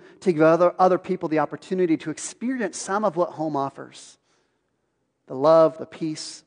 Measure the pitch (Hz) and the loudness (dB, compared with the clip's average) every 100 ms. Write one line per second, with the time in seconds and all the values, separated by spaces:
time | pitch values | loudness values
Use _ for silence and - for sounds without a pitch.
0 | - _ 196 156 160 165 175 - 185 180 | -8 _ -2 4 4 6 2 4 2 2
1 | - 185 170 156 147 151 - 185 180 156 | -2 -6 -2 -2 -2 -6 -8 -2 0 0
2 | 160 147 - - 233 262 233 - - 196 | -4 -10 -12 -10 -8 -4 -6 -8 -6 -2
3 | 214 160 170 - 156 143 135 - 131 - | -2 -2 -4 -2 -6 -4 -6 -8 -18 -20
4 | - _ _ _ _ _ _ _ _ _ | -20 _ _ _ _ _ _ _ _ _
5 | _ _ _ 131 143 160 160 160 - - | _ _ _ -2 4 6 6 2 -14 -8
6 | 160 156 - - | -8 -8 -14 -18